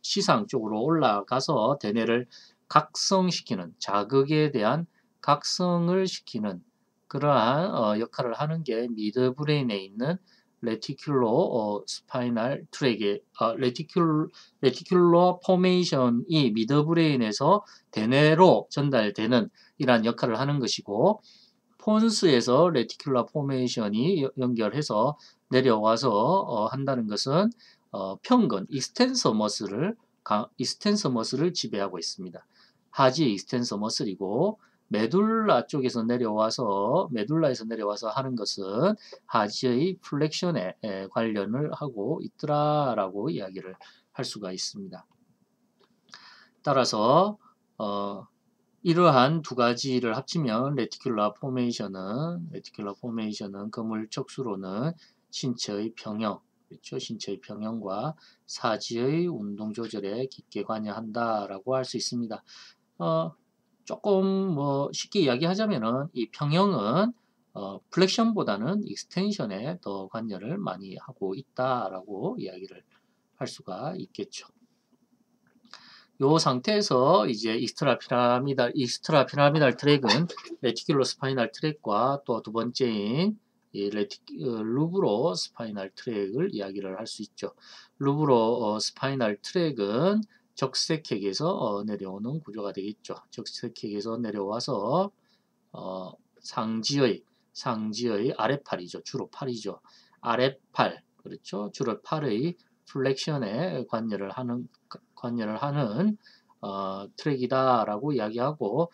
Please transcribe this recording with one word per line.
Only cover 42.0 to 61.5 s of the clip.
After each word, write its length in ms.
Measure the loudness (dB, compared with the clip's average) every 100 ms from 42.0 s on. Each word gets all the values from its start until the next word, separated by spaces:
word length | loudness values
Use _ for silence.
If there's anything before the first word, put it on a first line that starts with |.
| -4 -4
있더라라고 1080 | -8 -6 -2 0 2 2 2 0 -2 -2 -4
이야기를 460 | -4 -8 -10 -12 -16 -20 _ _
할 120 | -8 -8
수가 260 | -6 -8
있습니다. 540 | -6 -8 -10 -14 -16 -20 _ _ _ _ _ _ _ _ _ _ -20 -20 -20 _ _
따라서, 760 | 0 2 2 2 4 6 4 -2 _ _ _ -8
어, 500 | -6 -4 -6 -8 -14 _ _ _ _ _
이러한 580 | 0 4 6 8 6 2
두 140 | -2 0
가지를 600 | 2 2 -2 0 0 -2
합치면 600 | -4 -2 0 0 0 -2
레티큘러 600 | -4 -6 -4 0 0 -2
포메이션은, 1120 | -6 -2 -2 -2 -6 -8 -6 -4 -4 -6 -10
레티큘러 480 | -12 -14 -10 -10 -8
포메이션은 720 | -8 -6 -6 -6 -10 -10 -10
그물 380 | -8 -6 -6 -6
척수로는 840 | -8 -8 -6 -6 -6 -6 -4 -4 -6 -14 _ _
신체의 640 | -8 -6 -4 -6 -6 -6 -8
평형, 440 | -10 -4 -4 -4 _ _ -20
그렇죠? 300 | -20 -10 -8
신체의 420 | -8 -8 -8 -10
평형과 760 | -10 -8 -6 -6 -4 -4 -4 -8 -16 _ -16
사지의 840 | -4 -2 -2 -2 -2 0 0 0
운동 460 | -4 -6 -6 -8
조절에 540 | -6 -6 -6 -4 -4 -6
깊게 360 | -10 -10 -6
관여한다라고 1120 | -4 -4 -6 -8 -6 -2 0 -2 -4